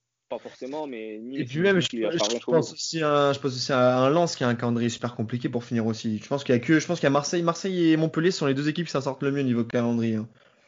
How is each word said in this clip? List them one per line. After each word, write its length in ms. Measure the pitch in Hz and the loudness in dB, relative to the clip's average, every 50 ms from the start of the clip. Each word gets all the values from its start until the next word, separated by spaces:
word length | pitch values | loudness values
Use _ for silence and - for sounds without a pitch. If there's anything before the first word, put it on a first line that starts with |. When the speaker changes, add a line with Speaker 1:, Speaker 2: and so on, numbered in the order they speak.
| _ _ _ _ _ _ | _ _ _ _ _ _
Speaker 1:
pas 80 | 127 113 | -12 -12
forcément, 480 | - 123 - - 127 127 139 156 156 | -12 -14 -16 -14 -12 -10 -10 -8 -8
mais 320 | 143 127 113 110 110 107 107 | -10 -10 -10 -10 -12 -12 -12
Nîmes, 240 | 113 120 135 143 143 | -12 -10 -8 -8 -8
Speaker 2:
Et 20 | |
puis 40 | 120 127 | -6 -2
Speaker 1:
c'est 60 | 156 | 0
une 40 | 175 | 2
Speaker 2:
même, 120 | 202 196 | 4 4
Speaker 1:
équipe 140 | 180 156 - - | 4 2 0 -2
Speaker 2:
je, 40 | 117 | -2
Speaker 1:
qui 40 | 113 | -2
va 80 | - 165 | -2 0
Speaker 2:
je 40 | |
Speaker 1:
faire 120 | 170 - - | 0 -2 -2
rien 100 | 117 120 | -2 -4
Speaker 2:
pense 300 | - - - - - - | -2 0 2 2 2 0
Speaker 1:
chaud. 60 | 165 | -4
Speaker 2:
aussi 280 | - - - - 165 156 | -10 -10 -8 -4 -2 0
à, 320 | 151 147 147 143 143 139 | 2 4 4 4 4 2
je 40 | 135 | 0
pense 140 | - 143 123 | -2 -4 -4
aussi 180 | 127 - - 143 | -4 -2 0 2
à 260 | 127 123 127 127 127 | 4 6 6 6 6
un 100 | 127 135 | 4 4
Lens 260 | 147 170 175 165 - | 4 4 2 2 0
qui 100 | - 139 | 0 0
a 40 | 123 | 0
un 60 | 120 | 0
calendrier 340 | 110 123 120 120 120 117 117 | 0 0 0 0 0 0 -2
super 260 | 113 - - 120 120 | -2 -2 -6 -6 -4
compliqué 360 | - 113 110 - 123 123 131 | -6 -6 -4 -4 -4 -4 -4
pour 140 | 123 120 117 | -4 -4 -4
finir 200 | - 127 117 110 | -2 -2 -2 0
aussi. 320 | 113 110 113 - 117 107 | 0 -2 -2 -4 -4 -4
Je 100 | 107 - | -4 -4
pense 180 | - 139 139 - | -4 -4 -4 2
qu'il 100 | - 127 | 2 2
y 20 | |
a 40 | 120 | 2
que, 180 | - - 160 156 | 4 4 4 4
je 80 | 147 | 4
pense 120 | - 175 170 | 2 -2 0
qu'il 60 | - | 2
y 40 | 143 | 2
a 20 | |
Marseille, 320 | 135 143 143 - - 175 170 | 2 2 0 0 -2 0 0
Marseille 500 | 170 165 - - 196 190 180 170 160 160 | 0 -2 -2 -4 -4 -2 2 4 4 4
et 60 | 156 | 4
Montpellier 320 | 156 156 - 165 160 180 | 2 0 0 0 0 0
sont 160 | 185 - 160 | 0 0 0
les 80 | 139 135 | 0 0
deux 160 | 135 147 151 | 0 0 -2
équipes 160 | 151 170 170 | -2 -2 -4
qui 60 | 160 - | -4 -4
s'en 100 | 147 127 | -4 -4
sortent 200 | 139 135 - 139 | -4 -4 -2 -2
le 100 | 139 139 | -2 -2
mieux 100 | 143 139 | 0 0
niveau 220 | 127 120 117 117 | 0 0 0 0
calendrier, 520 | 117 - 123 120 120 117 117 113 113 110 | 0 -2 0 0 0 0 0 0 0 -2
hein. 120 | 110 110 117 - _ _ _ _ _ _ | -2 -4 -6 -12 _ _ _ _ _ _